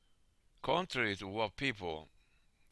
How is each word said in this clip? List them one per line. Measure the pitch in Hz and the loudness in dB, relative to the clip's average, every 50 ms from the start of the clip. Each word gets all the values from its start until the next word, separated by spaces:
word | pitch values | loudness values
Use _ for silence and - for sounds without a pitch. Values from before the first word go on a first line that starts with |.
| _ _ _ _ _ _ _ _ _ _ _ - | _ _ _ _ _ _ _ _ _ _ _ -4
Contrary | - - 156 170 185 - - 131 117 104 98 | 2 2 2 2 2 0 0 2 2 2 2
to | 95 104 | -2 -4
what | 95 98 110 113 104 - | -4 -2 0 0 0 -2
people | - 139 135 117 104 95 85 78 78 78 - _ - _ _ _ _ _ _ _ _ - - | -2 -2 -2 -2 -2 -4 -4 -4 -4 -8 -14 _ -20 _ _ _ _ _ _ _ _ -20 -20